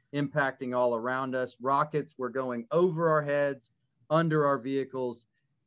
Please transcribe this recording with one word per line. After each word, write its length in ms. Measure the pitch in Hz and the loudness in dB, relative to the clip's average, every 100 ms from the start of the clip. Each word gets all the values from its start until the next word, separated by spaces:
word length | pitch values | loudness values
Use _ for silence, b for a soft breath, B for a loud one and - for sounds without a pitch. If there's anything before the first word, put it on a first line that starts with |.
| _ | _
impacting 640 | 143 143 147 135 131 127 123 | -4 -2 0 -2 -2 -4 0
all 180 | 123 | 2
around 400 | 117 120 131 131 | 0 -2 -4 -2
us. 220 | 127 127 - | -4 -4 -4
Rockets 540 | 123 139 151 156 131 - | 0 2 2 -2 -6 -8
were 120 | 123 | -6
going 360 | 127 131 120 117 | -4 -4 -6 -2
over 380 | 156 185 160 165 | 2 2 2 2
our 120 | 156 | 2
heads, 500 | 143 143 143 131 - _ _ _ - | 2 0 0 -4 -12 _ _ _ 0
under 360 | 156 165 156 143 | 2 4 2 2
our 120 | 139 | 0
vehicles. 680 | 120 135 131 131 127 117 _ _ _ _ | -2 -4 -4 -4 -6 -8 _ _ _ _